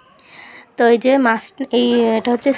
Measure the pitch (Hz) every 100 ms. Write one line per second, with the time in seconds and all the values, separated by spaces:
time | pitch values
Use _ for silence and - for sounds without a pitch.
0 | _ _ _ - - - - - 233 233
1 | 254 277 247 226 - - 269 233 240 240
2 | 226 220 240 240 277